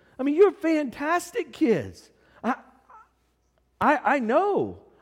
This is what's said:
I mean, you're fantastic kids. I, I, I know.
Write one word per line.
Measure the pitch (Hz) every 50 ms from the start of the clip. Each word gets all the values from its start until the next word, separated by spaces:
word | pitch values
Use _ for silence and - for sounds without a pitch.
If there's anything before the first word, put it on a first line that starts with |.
| _ _ _ -
I | 254
mean, | 285 294
you're | 311 415 392
fantastic | 285 - - 320 320 302 302 247 196 - 285 302 339 359 - - - 480 339 254 214
kids. | - 311 233 214 151 107 95 87 - - - _ _ _ _ _ - -
I, | 214 - - - - _ _ _ _ - - - _ _ _ _ _ _ _ _ _ _ _ _ _ _ _
I, | 190 247 294 254 - 208 269
I | 285
know. | 240 208 240 311 381 415 381 277 127 101 87 - - _ _ _